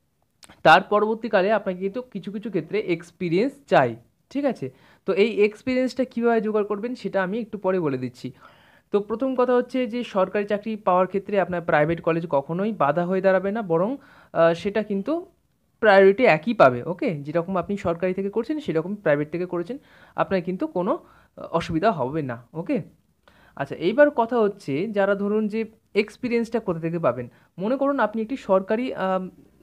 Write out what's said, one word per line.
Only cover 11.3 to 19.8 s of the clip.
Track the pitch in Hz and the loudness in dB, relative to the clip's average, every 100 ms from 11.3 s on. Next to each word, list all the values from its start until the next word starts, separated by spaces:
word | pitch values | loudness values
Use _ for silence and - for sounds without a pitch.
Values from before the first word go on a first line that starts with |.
| 202 | -2
আপনার | 175 175 | 0 -2
প্রাইভেট | 170 156 151 170 | 0 2 2 0
কলেজ | - 165 175 | 0 -2 0
কখনোই | 143 139 170 208 | -2 -2 -4 -2
বাধা | 208 143 156 175 | 0 0 2 0
হয়ে | 190 | 2
দাঁড়াবে | 190 190 196 | 2 2 0
না, | 220 | -4
বরং, | 196 165 202 277 - - _ | 0 0 0 -4 -12 -20 _
আহ, | 165 165 | 2 4
সেটা | 170 208 214 | 2 -2 -4
কিন্তু | 214 196 196 330 381 _ _ _ _ - | -2 -4 -2 -4 -6 _ _ _ _ 2
প্রায়োরিটি | 220 196 196 196 240 | 6 8 8 6 4
একই | 156 226 | 4 2
পাবে। | 226 139 123 | 6 6 6
ওকে, | 127 185 269 | -6 -4 -4
যেরকম | 151 143 170 170 190 | -4 -4 -4 -2 -4
আপনি | 165 202 | -4 -4
সরকারি | 175 170 185 | -2 -2 -2
থেকে | 185 196 | -2 -4
করছেন | 220 240 311 | -4 -4 -6
সেরকম | - 160 165 208 | -2 -4 -4 -4
প্রাইভেট | 156 147 151 | 0 0 0
থেকে | 170 180 | -6 -6
করেছেন, | 175 170 269 | -6 -6 -10